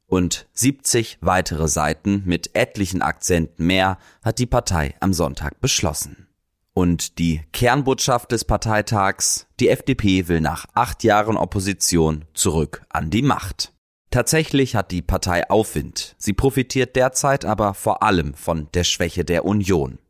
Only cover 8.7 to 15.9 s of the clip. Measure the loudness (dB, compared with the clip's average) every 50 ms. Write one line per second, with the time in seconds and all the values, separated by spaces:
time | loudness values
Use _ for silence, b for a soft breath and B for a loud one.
8.7 | 0 0 0 0 0 2 2 2 0 0 -2 -2 -2 -4 -6 _ _ 0 2 2
9.7 | 2 2 0 -2 -2 2 2 2 4 2 2 2 0 0 0 0 -2 -4 -8 -4
10.7 | -2 -2 -2 -2 -2 0 2 4 4 4 4 2 0 0 -2 -2 -2 -2 -2 -2
11.7 | -2 -2 0 2 2 4 4 2 2 -2 -6 -10 _ -2 0 0 2 0 0 -2
12.7 | -4 -12 -12 -8 -6 -6 -4 -2 0 0 2 2 0 0 -4 -6 -8 -8 -10 -10
13.7 | _ _ _ _ _ _ _ _ -2 0 0 2 2 0 0 2 2 0 2 2
14.7 | 0 -2 -4 -2 -4 -4 -2 -2 -2 -2 0 0 0 0 0 2 2 2 2 0
15.7 | -2 -6 -6 -6